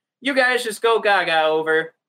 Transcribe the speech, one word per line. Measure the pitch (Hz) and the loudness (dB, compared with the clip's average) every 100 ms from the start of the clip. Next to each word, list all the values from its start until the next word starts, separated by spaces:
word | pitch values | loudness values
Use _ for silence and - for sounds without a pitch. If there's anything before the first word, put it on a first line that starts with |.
| _ _ | _ _
you | 254 | -2
guys | 262 254 247 | 0 0 0
just | 220 208 | -4 -2
go | 233 220 | 0 2
gaga | 208 196 175 160 | 2 0 2 0
over | 156 156 156 160 165 _ | 2 0 0 0 -2 _